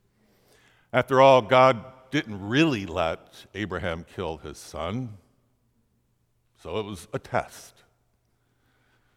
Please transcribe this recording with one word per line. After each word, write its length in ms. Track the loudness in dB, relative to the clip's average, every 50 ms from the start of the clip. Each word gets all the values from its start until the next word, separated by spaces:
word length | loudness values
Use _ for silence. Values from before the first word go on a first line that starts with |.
| _ _ _ _ _ _ _ _ _ _ _ _ _ _ _ _ _ _ -2
After 280 | -2 0 2 4 6
all, 220 | 8 8 8 6 4
God 680 | 4 4 6 6 6 4 0 -4 -16 -20 -20 -14 -6
didn't 340 | -6 -6 -6 -6 -10 -12 -8
really 420 | -2 0 2 2 2 0 -4 -6
let 600 | -6 -4 -2 -2 -2 -4 -6 -10 -20 -20 -20 -20 -16 -10
Abraham 480 | -10 -8 -8 -6 -6 -6 -6 -6 -8 -10
kill 360 | -14 -12 -10 -8 -8 -8 -10
his 200 | -12 -16 -18 -18
son, 600 | -18 -16 -12 -10 -8 -8 -8 -8 -10 -12 -14 -20 _ _ _ _ _ _ _ _ _ _ _ _ _ _ _ _ _ _ _ _ _ _ _ _ _ _ _ _
so 200 | -14 -10 -8 -8
it 60 | -8
was 220 | -8 -12 -16 -14 -12 -12
a 60 | -12
test. 680 | -10 -4 -4 -4 -4 -6 -12 -20 -20 -20 _ _ _ _ _ _ _ _ _ _ _ _ _ _ _ _ _ _ _ _ _ _ _ _ _ _ _ _ _